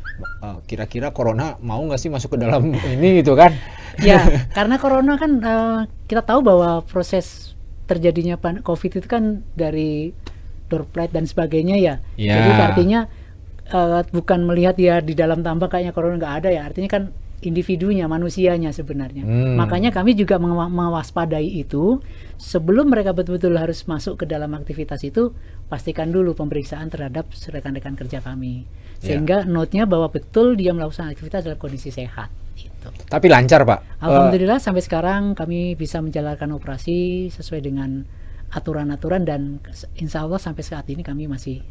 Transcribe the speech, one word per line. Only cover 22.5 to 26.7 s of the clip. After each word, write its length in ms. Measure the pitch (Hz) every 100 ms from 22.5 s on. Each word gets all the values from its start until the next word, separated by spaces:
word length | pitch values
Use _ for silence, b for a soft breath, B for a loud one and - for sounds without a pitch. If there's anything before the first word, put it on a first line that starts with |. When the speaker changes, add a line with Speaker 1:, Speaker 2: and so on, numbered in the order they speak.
| 180 160 214 294
Speaker 2:
mereka 240 | 233 190
betul-betul 400 | 180 175 180 180
harus 300 | 170 165 165
masuk 320 | - 156 - -
ke 100 | 160
dalam 220 | 156 147
aktivitas 500 | 147 143 143 151 139
itu, 320 | 143 226 240 - b b b
pastikan 400 | 143 - 160 160
dulu 240 | 180 180
pemeriksaan 540 | 156 151 151 143